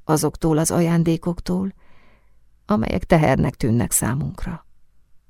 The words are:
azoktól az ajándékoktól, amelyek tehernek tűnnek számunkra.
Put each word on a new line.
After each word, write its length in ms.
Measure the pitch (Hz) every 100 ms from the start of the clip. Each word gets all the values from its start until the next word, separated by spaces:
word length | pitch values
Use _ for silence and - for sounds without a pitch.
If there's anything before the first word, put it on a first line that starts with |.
azoktól 540 | - 156 147 - 160 156
az 120 | 165
ajándékoktól, 1040 | 170 170 170 165 165 180 175 - 180 196 - - - - _ _ - _ _ -
amelyek 380 | 214 - 185
tehernek 500 | - 165 151 135 -
tűnnek 380 | - 120 117 -
számunkra. 760 | - 107 135 143 180 185 170 - - - - _ - _